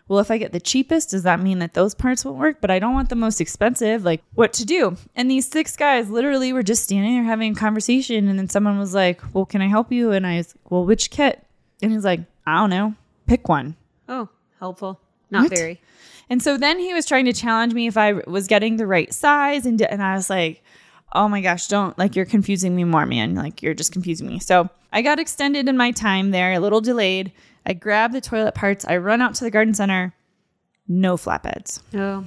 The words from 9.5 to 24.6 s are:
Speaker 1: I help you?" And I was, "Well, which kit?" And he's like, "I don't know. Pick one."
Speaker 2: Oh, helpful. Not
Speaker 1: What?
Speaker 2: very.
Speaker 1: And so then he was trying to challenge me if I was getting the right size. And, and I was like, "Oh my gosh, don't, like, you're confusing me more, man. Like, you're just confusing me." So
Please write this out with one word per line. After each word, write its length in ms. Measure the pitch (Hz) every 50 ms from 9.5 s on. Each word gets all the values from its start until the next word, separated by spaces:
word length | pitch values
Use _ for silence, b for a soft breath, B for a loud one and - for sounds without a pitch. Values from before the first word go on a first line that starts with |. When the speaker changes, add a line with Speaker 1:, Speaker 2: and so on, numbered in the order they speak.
| - 202
Speaker 1:
I 60 | 190 196
help 240 | 208 214 233 - 247
you?" 200 | 240 240 226 202
And 140 | 196 190
I 120 | 180 170 170
was, 160 | 170 - - _ _ -
"Well, 160 | 180 180 180
which 240 | 180 220 226 - -
kit?" 340 | - - 294 269 - - _ _ _ _ _ _ _ - -
And 100 | 214 220
he's 140 | 214 196
like, 140 | 196 180 165 170 - _ _ -
"I 100 | - 156
don't 140 | 170 214 202
know. 240 | 180 185 208 214 214 - _ _ _ _ _
Pick 240 | - 233 - - -
one." 260 | 165 143 127 143 160 - _ _ _ _ _ -
Speaker 2:
Oh, 220 | 247 262 226 - _ _ _ _ _ -
helpful. 400 | - 185 185 - 208 190 190 - _ _ _ _ _ - 196
Not 120 | 196 247
Speaker 1:
What? 100 | 339 -
Speaker 2:
very. 240 | 175 165 160 175 - B B B B B B B B B B
Speaker 1:
And 140 | 247 247 -
so 140 | 302 277
then 240 | 269 277 285 330 370
he 120 | 359 370 359
was 140 | 339 302
trying 180 | - 302 262 262
to 60 | 247 240
challenge 400 | - - 240 226 226 233 240 226
me 140 | 240 233
if 100 | 233 196
I 180 | 220 214 208 208
was 340 | 175 - - 170 196 190 196
getting 300 | 220 208 214 226 220 220
the 80 | 226 196
right 260 | 190 175 151 - -
size. 500 | - - 294 294 294 285 285 285 285 233
And, 160 | 254 233 214
and 220 | 214 - - 202 202
I 140 | 190 190
was 120 | 196 185 -
like, 320 | 196 185 170 160 160 - b b b b b b b b b b -
"Oh 160 | 175 208 214
my 120 | 208 202
gosh, 280 | 185 185 175 175 - -
don't, 280 | 202 202 202 185 -
like, 200 | - 185 202 -
you're 80 | 185 190
confusing 500 | - - 208 196 - 196 180 190 185 180
me 80 | 180 175
more, 240 | 175 165 156 147
man. 300 | 131 - - 107 135 170
Like, 260 | - 87 151 156 - -
you're 120 | 156 160
just 180 | - - - -
confusing 340 | 185 175 175 165 160 -
me." 140 | - - 175
So 280 | - - 185 180